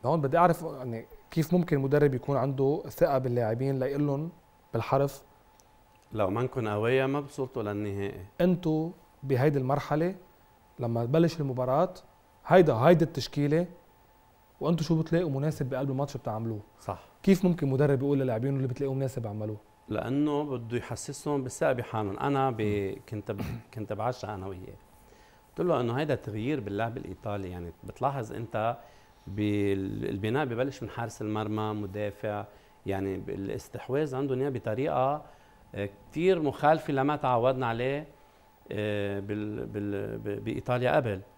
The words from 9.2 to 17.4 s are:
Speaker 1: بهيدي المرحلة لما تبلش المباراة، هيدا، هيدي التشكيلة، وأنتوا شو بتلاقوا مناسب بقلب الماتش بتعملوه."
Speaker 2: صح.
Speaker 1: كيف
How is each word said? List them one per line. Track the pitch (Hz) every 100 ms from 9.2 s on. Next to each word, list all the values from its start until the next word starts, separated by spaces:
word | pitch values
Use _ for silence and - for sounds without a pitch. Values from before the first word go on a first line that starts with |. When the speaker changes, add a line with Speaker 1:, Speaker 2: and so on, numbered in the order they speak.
Speaker 1:
بهيدي | 135 131 143 143
المرحلة | 127 139 - 147 170 190 - _ _ _ _ -
لما | 117 117 120
تبلش | 156 170 160
المباراة، | 143 127 127 135 185 - - _ _ _ -
هيدا، | 185 160
هيدي | 117 139 175 160
التشكيلة، | - 123 - 143 156 175 175 - _ _ _ _ _ _ _
وأنتوا | 143 170 -
شو | 160
بتلاقوا | 160 165 175
مناسب | 135 147 147 131
بقلب | 127 139
الماتش | 131 143 123
بتعملوه." | - 110 113 107 - -
Speaker 2:
صح. | - 95 - -
Speaker 1:
كيف | - 190